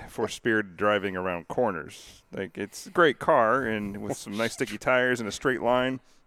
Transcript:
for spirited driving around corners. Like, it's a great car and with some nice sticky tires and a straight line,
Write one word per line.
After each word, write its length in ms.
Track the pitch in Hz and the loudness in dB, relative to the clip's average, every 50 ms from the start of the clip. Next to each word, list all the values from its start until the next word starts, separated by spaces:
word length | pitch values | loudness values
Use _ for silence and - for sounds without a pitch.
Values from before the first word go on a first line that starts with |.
| - - | -14 -12
for 180 | - - 113 | -6 -4 -4
spirited 500 | - - - - 123 110 110 104 95 85 | -4 -4 -4 0 2 2 2 0 -2 -4
driving 380 | 82 101 104 104 101 92 101 92 | 0 2 2 4 2 0 -2 -2
around 300 | 90 92 92 90 85 78 | -2 -2 -2 -4 -4 -6
corners. 760 | - - - 123 110 92 82 71 - - - - - - - _ _ - | -4 -2 0 0 0 0 -4 -8 -10 -14 -18 -20 -20 -20 -20 _ _ -8
Like, 240 | - 95 90 - | -8 -8 -6 -6
it's 280 | - 101 101 - - - | -8 -8 -8 -8 -14 -16
a 40 | - | -2
great 260 | - - 170 151 117 | 4 6 6 6 4
car 460 | - - - 160 131 113 110 120 135 131 | 2 2 4 6 6 6 6 4 2 0
and 340 | 113 110 107 104 101 101 104 107 | -2 -2 -2 -4 -6 -6 -6 -6
with 140 | 104 135 | -6 -6
some 180 | - - 110 101 | -6 -8 -8 -4
nice 180 | 107 117 113 - | -2 -2 -2 -2
sticky 240 | - 135 104 104 | -4 -4 -4 -4
tires 440 | 104 - 135 127 127 127 127 127 120 | -4 0 2 2 4 4 2 0 0
and 60 | 113 101 | -2 -6
a 20 | |
straight 300 | - - - 139 127 - | -6 -2 -2 -2 0 0
line, 400 | 92 117 123 127 127 131 131 131 - _ _ _ _ | 0 2 2 2 2 0 -4 -6 -10 _ _ _ _